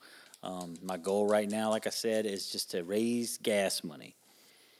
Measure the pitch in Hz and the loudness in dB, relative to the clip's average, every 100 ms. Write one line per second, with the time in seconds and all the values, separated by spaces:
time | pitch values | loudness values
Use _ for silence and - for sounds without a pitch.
0 | - - - - 92 90 87 85 92 92 | -20 -20 -20 -12 -10 -8 -10 -10 -8 -4
1 | 95 101 104 107 101 110 110 110 104 - | 2 4 6 4 4 0 2 0 0 -2
2 | 113 110 107 98 - 101 - 95 85 104 | 0 2 0 -2 -6 -6 -4 -4 0 2
3 | 117 120 117 - 117 101 95 - 82 76 | 2 0 -2 -2 2 4 2 0 -6 -10
4 | - - _ - - - - | -16 -20 _ -20 -20 -20 -20